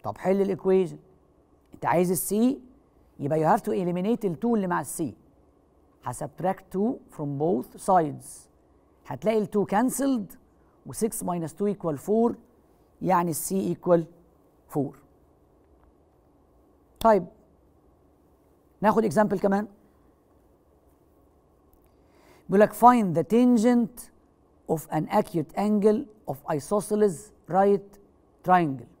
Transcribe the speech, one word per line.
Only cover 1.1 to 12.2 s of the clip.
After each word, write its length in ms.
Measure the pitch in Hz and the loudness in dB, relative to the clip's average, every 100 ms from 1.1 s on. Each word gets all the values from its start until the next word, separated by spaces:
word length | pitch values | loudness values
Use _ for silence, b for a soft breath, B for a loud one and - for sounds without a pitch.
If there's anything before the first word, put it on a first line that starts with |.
| _ _ _ _ _ _ | _ _ _ _ _ _
انت 120 | - | -6
عايز 260 | - 160 180 | 0 2 2
السي 500 | 180 - 208 247 - - _ _ _ _ - | -2 -2 0 0 -2 -12 _ _ _ _ -10
يبقى 200 | 139 156 | -2 0
you 200 | 156 214 | 2 0
have 20 | |
to 80 | 208 | 0
eliminate 560 | 214 175 175 190 240 | -2 -2 -2 -2 -2
ال 120 | 196 160 | -4 -2
two 100 | 233 | 0
اللي 140 | 226 185 | 0 0
مع 140 | 175 | -4
السي. 340 | 151 - 147 - _ _ _ _ _ _ _ _ | -6 -6 -6 -8 _ _ _ _ _ _ _ _
هسبتراكت 720 | 123 123 139 - 175 190 - 185 | -12 -10 -12 -4 -4 -4 -8 -2
two 380 | 220 - - | -2 -4 -12
from 120 | - 147 139 | -10 -8 -2
both 400 | 160 226 - - - | -2 -2 -6 -8 2
sides، 380 | 185 151 131 - - - _ _ _ _ _ - | 2 2 -6 -18 -20 -20 _ _ _ _ _ -16
هتلاقي 300 | 135 202 220 | -4 -2 0
ال 100 | 202 | 0
two 180 | 208 190 | -2 0
cancelled 600 | 196 254 - 277 254 185 - _ b b b | 0 0 0 -2 -2 -6 -16 _ b b b
و 80 | - | -16
six 300 | 131 214 - | -4 -4 -4
minus 280 | 185 175 160 | -6 -6 -6
two 240 | - 208 | -4 -4
equal 220 | 190 170 143 | -2 -6 -6
four، 380 | - 220 | 0 2